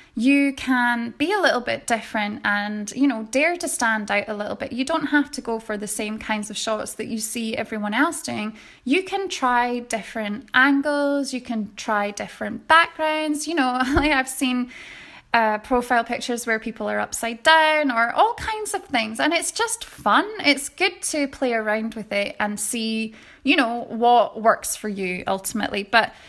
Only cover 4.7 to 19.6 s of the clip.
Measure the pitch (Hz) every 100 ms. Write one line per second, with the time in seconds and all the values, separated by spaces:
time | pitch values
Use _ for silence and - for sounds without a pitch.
4.7 | 233 262 320 302 294 285 - - 226 220
5.7 | 208 208 - 214 220 - 214 208 208 -
6.7 | 214 214 - 226 226 214 240 226 220 220
7.7 | 220 208 220 320 - - 233 214 220 -
8.7 | - - 330 381 392 392 - 254 240 247
9.7 | 247 240 220 190 233 208 208 - 254 277
10.7 | 277 294 285 285 285 277 254 247 226 202
11.7 | - - 208 208 208 202 - 208 220 -
12.7 | 320 339 - 311 311 311 294 302 339 254
13.7 | 247 254 294 294 277 262 - 262 247 247
14.7 | - - - - - - 233 220 214 -
15.7 | 247 240 240 233 233 - 240 233 220 226
16.7 | 220 208 208 208 - 233 226 311 320 311
17.7 | 302 294 233 233 - 427 453 - 440 415
18.7 | 392 - 240 220 226 294 330 359 -